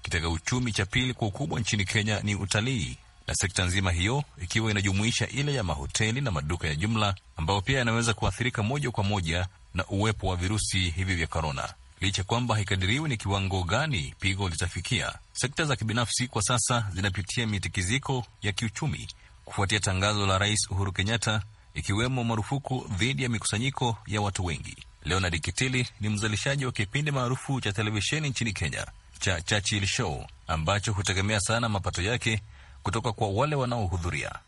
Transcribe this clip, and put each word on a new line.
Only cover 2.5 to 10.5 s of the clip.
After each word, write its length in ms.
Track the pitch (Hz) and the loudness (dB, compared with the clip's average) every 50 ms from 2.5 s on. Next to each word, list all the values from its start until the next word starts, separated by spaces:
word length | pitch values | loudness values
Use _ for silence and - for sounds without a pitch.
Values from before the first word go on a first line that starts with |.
| - 107 110 131 135 110 76 60 64 - - - - - - | 2 2 2 2 0 0 -2 -4 -6 -10 -16 -20 -20 -10 -6
na 80 | - - | -4 -2
sekta 300 | - - 95 - - 92 | 0 0 0 2 2 2
nzima 260 | 90 90 101 92 90 | 2 2 2 2 2
hiyo 320 | 87 82 90 104 123 147 143 - - - | 2 2 2 2 2 0 0 -4 -8 -10
ikiwa 280 | 92 87 - 113 110 110 | -8 -2 0 2 2 2
inajumuisha 580 | 104 101 98 98 95 98 107 117 117 - 113 - | 2 2 2 2 2 2 2 2 2 0 0 -2
ile 260 | - 131 143 147 143 | -2 -2 -2 0 0
ya 80 | 127 104 | 0 0
mahoteli 560 | 85 76 73 69 - - - 110 110 113 139 | 0 -2 -2 -4 -4 0 0 2 2 2 0
na 100 | 143 120 | 0 0
maduka 380 | 90 73 71 76 87 - - 80 | 0 -2 -2 -2 -2 -2 -2 -2
ya 60 | 73 | -2
jumla, 400 | 76 98 107 113 110 107 101 95 - - - - | 0 0 0 2 2 2 0 0 -2 -8 -12 -8
ambayo 240 | - 80 82 98 101 | -4 0 2 2 2
pia 180 | 90 - 135 135 | 2 2 2 2
yanaweza 360 | 123 117 113 117 117 117 107 | 2 2 2 2 2 2 2
kuathirika 480 | - 113 101 - - 117 123 - - | 2 0 0 0 0 -2 0 0 0
moja 280 | 104 107 139 147 143 127 | 0 0 0 0 -2 -2
kwa 140 | 107 - 104 | -2 0 0
moja 440 | 101 104 101 87 80 82 87 92 92 - - - - - | 0 0 0 0 0 0 0 -2 -4 -6 -14 -18 -6 -4
na 120 | 87 - | -4 -2
uwepo 400 | - 101 98 104 110 104 - 98 | 0 0 2 2 2 2 0 0
wa 100 | 95 92 | 0 0
virusi 420 | 87 90 95 | 0 0 0